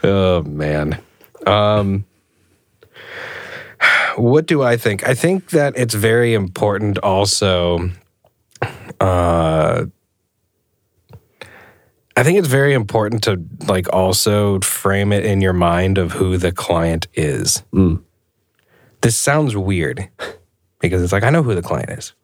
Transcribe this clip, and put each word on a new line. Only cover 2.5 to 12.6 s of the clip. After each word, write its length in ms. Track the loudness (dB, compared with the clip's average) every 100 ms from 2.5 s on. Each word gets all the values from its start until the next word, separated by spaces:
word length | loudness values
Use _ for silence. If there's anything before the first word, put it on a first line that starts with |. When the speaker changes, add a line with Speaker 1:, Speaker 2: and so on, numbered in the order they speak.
| _ _ _ -20 -20 -18 -16 -14 -16 -16 -16 -18 -2 0 0 -2 0
Speaker 1:
what 280 | 2 2 2
do 160 | 0
I 140 | 2 0
think? 300 | -2 -2 -2
I 60 |
think 360 | 0 0 0 0
that 260 | 0 0 0
it's 160 | -4
very 400 | 0 2 2 2
important 640 | 2 -2 -2 -2 0 -2 0
also, 920 | 0 2 2 0 0 2 0 0 -2 -8 _ _ _ _ _ -8 -8 -8 -20 -2
uh, 840 | 0 2 2 2 2 2 2 0 -4 _ _ _ _ _ _ _ _ _ _ _ _ -20 _ _ -20 -20 -20 _ _ _ _ 0
I 80 |
think 140 | 4 4
it's 100 | 4
very 240 | 2